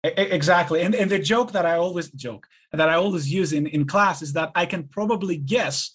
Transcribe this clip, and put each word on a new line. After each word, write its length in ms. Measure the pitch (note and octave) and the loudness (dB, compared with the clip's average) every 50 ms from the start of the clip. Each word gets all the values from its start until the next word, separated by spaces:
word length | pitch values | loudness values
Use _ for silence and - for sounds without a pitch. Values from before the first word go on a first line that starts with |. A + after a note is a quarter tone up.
| - | -2
E-, 40 | - | -2
e-, 20 | E3 - | 0 0
exactly. 600 | G3 G3 F#3+ D#3+ C#3+ E3 F3+ F3 E3+ C#3+ D#3+ D#3+ | 0 2 0 0 4 4 4 4 4 2 0 0
And, 120 | F3 F#3 A3 | 2 2 2
and 160 | B3+ G3+ F#3+ | 0 2 0
the 80 | G3+ F#3 | 0 -2
joke 320 | D3 C#3+ A3 B3 B3 - - | 0 0 0 0 0 0 0
that 120 | G3 E3 | 0 0
I 120 | E3+ E3+ | 2 2
always 340 | E3+ E3+ F#3 F3+ F3 D#3+ - | 0 0 0 -2 -4 -8 -8
joke, 360 | - C3+ B2+ A#2+ A2 G2 - _ _ _ _ _ - | -12 -12 -12 -12 -12 -12 -18 _ _ _ _ _ 0
that 160 | D#3 D#3 D#3+ | 2 2 4
I 40 | E3 | 4
always 360 | E3+ F#3 G#3 F#3 E3+ C#3+ C#3 | 2 2 2 0 -2 -2 -2
use 220 | D#3 F#3+ F#3 D3+ D#3 | 0 0 0 0 0
in, 120 | D3 D3 | 0 0
in 200 | D#3 D3+ D3 D3 | 0 0 0 0
class 340 | C#3 F3 G3+ G3+ G3 E3+ - | 2 2 2 4 2 2 -2
is 120 | D#3+ D3 C#3+ | -8 -4 -2
that 180 | D#3+ D#3+ D#3+ - | -2 -4 -2 0
I 120 | F3 F3 | -2 0
can 160 | E3+ G3 F3 D3+ | 0 -2 -8 -8
probably 500 | - - G3+ G#3 G#3+ A#3 F#3+ F#3+ F#3 F3 | -8 -6 -4 -2 -2 -2 -2 -2 -4 -4
guess 540 | D3+ C#3 C3+ G#3+ B3 G3 C3+ C#3 - - - | -4 -4 -2 0 0 0 0 -4 -4 -6 -8